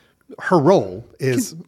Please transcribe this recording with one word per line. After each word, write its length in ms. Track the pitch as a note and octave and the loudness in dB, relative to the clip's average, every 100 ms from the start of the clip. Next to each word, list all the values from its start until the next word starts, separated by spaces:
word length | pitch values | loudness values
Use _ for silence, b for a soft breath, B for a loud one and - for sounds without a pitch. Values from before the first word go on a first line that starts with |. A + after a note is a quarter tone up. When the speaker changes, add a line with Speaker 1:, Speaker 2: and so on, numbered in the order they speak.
| b b _ - | b b _ -12
Speaker 1:
her 180 | - F3 | 0 2
role 480 | C#3 F#3 G2 F#2 - - | 4 2 0 -8 -14 -6
is, 320 | C3+ F3 G#3+ | -2 -2 -4
Speaker 2:
Can 120 | E3 | -10